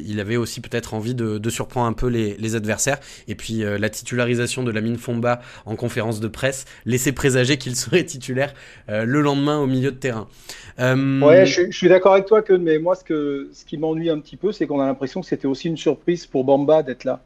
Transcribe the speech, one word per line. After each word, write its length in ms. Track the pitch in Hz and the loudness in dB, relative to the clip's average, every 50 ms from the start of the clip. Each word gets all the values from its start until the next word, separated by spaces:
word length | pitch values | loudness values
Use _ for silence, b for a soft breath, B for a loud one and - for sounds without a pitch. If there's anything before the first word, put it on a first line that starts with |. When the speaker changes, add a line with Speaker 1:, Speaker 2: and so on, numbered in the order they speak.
| 78 | -8
Speaker 1:
il 140 | 104 104 107 | -8 -6 -6
avait 160 | 98 104 117 | -4 -2 -2
aussi 240 | 120 113 107 - 120 | -2 -4 -4 -8 -12
peut-être 340 | - - 120 117 - - 110 | -10 -8 -8 -6 -6 -6 -6
envie 220 | 110 107 120 127 | -6 -4 -4 -4
de, 220 | 123 113 107 107 | -2 -2 -2 -2
de 120 | 104 104 117 | -2 -4 -4
surprendre 380 | - - 110 - - 123 120 | -4 -4 -6 -6 -2 -2 -2
un 60 | 113 107 | -2 0
peu 140 | - 127 | -2 -2
les, 280 | 127 120 113 110 101 101 | -2 0 0 -2 -2 -4
les 200 | 98 110 110 113 | -4 -4 -4 -2
adversaires. 420 | 113 104 107 104 - - 135 143 - B B B B B B | -2 -2 -2 -2 -2 0 -2 -2 -4 B B B B B B
Et 60 | 104 | -12
puis, 280 | - - - 113 110 107 | -10 -8 -6 -4 -4 -2
euh, 140 | 104 104 | -2 -2
la 120 | 101 107 107 | -2 -2 -4
titularisation 720 | - - - - 123 120 120 120 123 117 120 117 - 131 127 | -4 -6 -10 -6 -2 -2 0 0 0 0 -2 -2 -4 -4 -4
de 80 | 120 | -2
Lamine 260 | 107 110 110 117 120 | -2 -2 -2 -2 -4
Fomba 420 | 117 - 127 117 117 117 120 123 123 B B B B B | -4 -4 -4 -4 -2 0 0 -2 -2 B B B B B
en 120 | 104 110 | -10 -8
conférence 420 | - 123 113 - 123 107 117 110 104 | -4 -4 -4 -4 -2 -2 -2 -4 -4
de 80 | 113 | -4
presse 380 | 107 - - 131 135 139 - - B B B B | -6 -6 -2 -2 -2 -2 -4 -10 B B B B
laissait 200 | 107 123 123 - 151 120 | -2 0 0 0 0 0
présager 440 | - - 139 127 127 123 127 151 | 2 2 2 4 4 2 0 -2
qu'il 180 | 127 - 127 123 | -6 -8 -8 -6
serait 280 | - - 120 170 175 160 | -6 -4 0 2 0 0
titulaire, 480 | - - 127 - 131 123 127 143 143 - B B B B B B - | 0 -8 -12 -8 -6 -4 -2 -4 -4 -6 B B B B B B -6
euh, 160 | 107 107 113 | -4 -2 -2
le 160 | 117 135 151 | 0 2 2
lendemain 380 | 147 147 139 139 139 147 151 151 | 2 2 2 2 0 0 0 0
au 80 | 139 | 0
milieu 240 | 131 131 127 127 139 | 0 0 0 0 -2
de 40 | 127 | -4
terrain. 320 | 127 - 127 113 110 98 - B B B B B B B B B - | -4 -4 -4 -4 -6 -8 -12 B B B B B B B B B -2
Euh, 400 | 123 127 131 135 135 135 135 135 | 2 2 2 2 2 2 2 6
Speaker 2:
Ouais, 240 | 139 147 165 185 190 | 8 8 10 10 8
je, 240 | 139 - 175 175 - | 6 4 0 0 0
je 80 | - | 0
suis 100 | - 185 | 2 4
d'accord 260 | 170 185 185 185 196 190 | 6 6 8 8 6 6
avec 120 | 196 196 | 6 6
toi, 160 | - 220 214 | 4 4 4
Keun, 160 | 214 - 190 | 4 4 2
mais 220 | 180 175 160 156 156 | 4 4 2 0 2
moi, 160 | 160 180 185 | 2 0 -2
ce 80 | - - | -2 -2
que, 440 | - 160 151 147 143 139 139 139 147 147 | -4 -4 -2 -2 -2 -4 -6 -8 -12 -18
ce 100 | - - | -20 -16
qui 140 | - 165 | -12 -8
m'ennuie 320 | 147 160 160 160 160 165 165 | -6 -4 -4 -4 -2 -2 -2
un 100 | 156 151 | -2 -4
petit 180 | - - - | -6 -12 -10
peu, 140 | - - 208 | -6 -4 -4
c'est 140 | 208 - 160 | -2 -2 -4
qu'on 140 | 139 147 139 | -2 0 0
a 80 | 135 | 0
l'impression 340 | 135 127 131 139 123 - - | 0 -2 -4 -6 -6 -6 -6
que 60 | - | -6
c'était 200 | - 147 - - | -6 -6 -2 -2
aussi 200 | 135 135 - - | -2 -2 -2 -2
une 100 | 165 160 | -4 -4
surprise 480 | - - 160 135 - - 175 175 170 - | 0 0 0 0 0 0 -2 -2 -2 -2
pour 200 | - - 135 127 | -4 -2 0 2
Bamba 360 | 135 139 143 143 147 156 156 | 4 4 4 4 4 4 4
d'être 220 | 147 131 120 - - | 2 0 -6 -6 -6
là. 180 | 131 123 - _ | -6 -6 -6 _